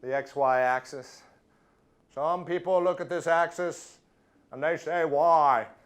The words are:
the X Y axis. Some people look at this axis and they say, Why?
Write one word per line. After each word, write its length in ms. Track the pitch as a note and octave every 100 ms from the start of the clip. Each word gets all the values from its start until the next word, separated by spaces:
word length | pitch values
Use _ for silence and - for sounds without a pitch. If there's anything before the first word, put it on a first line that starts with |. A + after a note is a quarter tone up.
the 120 | B2+
X 200 | C3+ C#3 -
Y 240 | C3+ B2+
axis. 640 | B2+ B2+ - C#3+ B2+ - - _ _ _ _ _ _ _ _
Some 300 | - D3 F3
people 380 | E3 F3 F3 F#3
look 180 | F3+ F3
at 80 | F3
this 180 | F3 D#3+
axis 720 | E3 E3+ - F3 - - - _ _ _ _ _
and 120 | B2+
they 140 | D3 E3
say, 280 | D3+ F3
Why? 640 | E3 C#3+ E3+ E3 C#3+ B2 G#2+ -